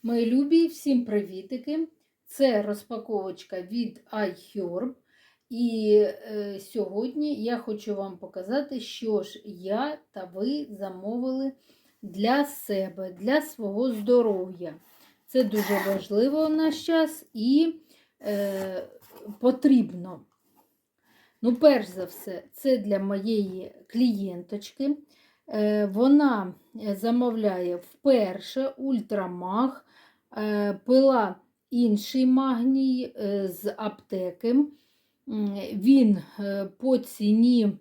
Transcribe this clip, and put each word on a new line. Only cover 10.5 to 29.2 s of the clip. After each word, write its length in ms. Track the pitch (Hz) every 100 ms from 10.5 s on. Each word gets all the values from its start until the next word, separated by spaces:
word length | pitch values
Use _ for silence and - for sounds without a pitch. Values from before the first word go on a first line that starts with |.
| 294 285
замовили 840 | 196 190 185 196 240 254 262 269 269 _ _ _ _
для 420 | 202 180 220 277
себе, 680 | 285 - - 196 190 - 185 180
для 220 | 202 294
свого 500 | 302 - 208 202 262
здоров'я. 840 | 220 208 247 226 196 185 180 170 151 _ _ _ _ _
Це 180 | 254
дуже 360 | 220 208 202 202 196
важливо 600 | 196 190 208 254 302 311
в 40 |
наш 360 | 311 320 311 -
час 400 | 330 311 - -
і, 420 | 226 226 277 330 320 _ _ _ _
е, 680 | - 202 202 190 190 185 - - _ - 208 208
потрібно. 800 | 247 254 294 262 208 180 180 170 _ _ _ _ _ _ _ _ _ _ _ _
Ну, 120 | 226
перш 320 | 240 302 262 185
за 180 | 185
все, 380 | 180 - - 180 -
це 260 | - 269 254
для 200 | 202 196
моєї 760 | 196 196 202 220 196 185 - - _
клієнточки. 1120 | 233 247 202 196 175 175 208 - _ 277 294 - _ _ _ -
Е, 380 | 214 208 214 208
вона, 680 | 196 254 294 285 226 185 - _ 226
е, 140 | 214 196
замовляє 800 | 226 240 247 220 208 185 175 175
вперше 920 | - _ 277 254 196 185 - 262 269
ультрамаг, 1160 | - 269 247 208 208